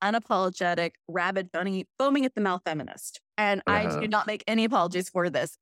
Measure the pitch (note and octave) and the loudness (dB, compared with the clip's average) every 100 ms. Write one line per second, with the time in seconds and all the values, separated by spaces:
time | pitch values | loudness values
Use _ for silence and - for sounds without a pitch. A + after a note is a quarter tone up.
0 | G3 A3+ - G3+ F#3 F3+ F3 E3+ E3+ - | 0 0 2 2 2 0 0 0 -2 -4
1 | - F3 F3 F#3+ F3+ E3 F#3+ F#3+ - - | -6 -2 0 0 -2 -2 -2 -2 -6 -2
2 | C4+ C#4 C4 A#3+ G3+ F3+ - D#3 - - | 2 2 2 0 0 0 -2 -4 -6 -12
3 | - - _ - G#3 G3 - G#3 G#3+ A3 | -14 -16 _ -2 0 2 2 0 0 -2
4 | G#3+ G#3+ - G#3+ - A3+ A3 A3+ F3 F3+ | 0 0 0 -4 0 2 2 2 2 0
5 | F#3 F#3 F3 C#3+ B2+ - | -2 -2 0 0 -2 -4